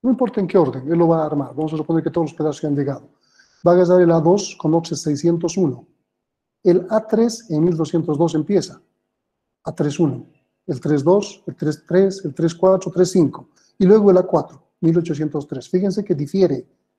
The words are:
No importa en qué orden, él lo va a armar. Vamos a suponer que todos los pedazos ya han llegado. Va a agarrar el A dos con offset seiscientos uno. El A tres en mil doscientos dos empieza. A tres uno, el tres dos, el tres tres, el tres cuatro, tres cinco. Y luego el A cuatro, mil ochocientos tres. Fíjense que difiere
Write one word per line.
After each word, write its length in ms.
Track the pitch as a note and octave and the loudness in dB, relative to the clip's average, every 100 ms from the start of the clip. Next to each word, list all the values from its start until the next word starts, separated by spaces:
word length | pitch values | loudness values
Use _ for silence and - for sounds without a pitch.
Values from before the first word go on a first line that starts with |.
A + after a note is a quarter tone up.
No 80 | A#3+ | 0
importa 300 | A#3+ A#3+ - | 0 -2 -2
en 60 | F#3 | 0
qué 120 | G3 | 2
orden, 320 | C#3+ B2+ C3+ | 2 -2 -4
él 60 | E3+ | 0
lo 100 | E3+ | 2
va 140 | E3 | 2
a 40 | D3+ | 0
armar. 280 | D3 C3 | -4 -6
Vamos 180 | C3 D#3 | -6 -6
a 60 | D#3 | -6
suponer 260 | D3+ E3 | -2 -2
que 60 | E3 | -2
todos 200 | E3+ D#3 | -4 -4
los 40 | |
pedazos 260 | - D#3 C#3+ | -4 -6 -4
ya 80 | D3+ | -4
han 80 | C#3+ | -2
llegado. 320 | C3+ C3+ - _ _ _ _ _ F3 | -4 -8 -16 _ _ _ _ _ 2
Va 60 | |
a 20 | F3+ | 4
agarrar 260 | F3 F3+ | 6 4
el 80 | F3 | 6
A 100 | E3 | 4
dos 340 | D#3+ F3 F3 - | 4 2 -2 -6
con 140 | E3 | -2
offset 240 | E3 E3 D3 | -2 -2 -8
seiscientos 580 | D#3+ C#3+ E3+ E3+ E3+ G3 | -4 -2 0 0 -4 -2
uno. 300 | E3 A#2+ _ _ _ _ _ _ _ _ | -2 -4 _ _ _ _ _ _ _ _
El 240 | F#3+ F3+ F3+ | 2 2 0
A 160 | G#3+ G#3+ | -4 0
tres 440 | A3 A#3 - - | 0 0 -2 -6
en 140 | D3+ | 0
mil 120 | E3+ E3 | 0 0
doscientos 420 | D#3 E3+ D#3 D3 | -2 -2 -2 -2
dos 160 | E3 | 0
empieza. 480 | D#3 D#3 G3+ - - _ _ _ _ _ _ _ _ | -2 -2 -2 -2 -16 _ _ _ _ _ _ _ _
A 100 | - | -16
tres 240 | - D3 C#3 | -6 -6 0
uno, 280 | D#3 B2 - _ _ _ - | -2 -2 -14 _ _ _ -10
el 120 | C3 | -8
tres 240 | C#3 D3 | -2 0
dos, 400 | C#3+ G3+ G3+ - - | 2 0 0 -14 -16
el 100 | - | -8
tres 280 | D3+ D3+ _ | -6 -6 _
tres, 340 | F3+ G3 F#3+ D#3 | 0 0 -2 -10
el 80 | |
tres 200 | C3+ E3 | -4 -4
cuatro, 360 | E3 F#3+ F#3+ F#3 | 2 2 2 -2
tres 180 | E3+ F3+ | 0 2
cinco. 380 | F#3+ D3 - B2+ _ _ _ | 2 0 -2 -20 _ _ _
Y 80 | F#3 | 4
luego 240 | G#3+ G3+ | 6 6
el 80 | F#3 | 4
A 60 | |
cuatro, 380 | F3+ D#3+ C#3+ - _ _ | 2 -2 -4 -16 _ _
mil 160 | E3 E3 | 0 0
ochocientos 500 | E3 C#3+ D3+ D3 C#3+ | -2 -6 -4 -6 -8
tres. 220 | C3 - | -12 -4
Fíjense 340 | F#3 G3 G3 | -2 -2 -4
que 100 | G3+ | -4
difiere 540 | D3 C#3+ F#3+ F3+ C3 - _ _ | -6 -4 0 0 0 -8 _ _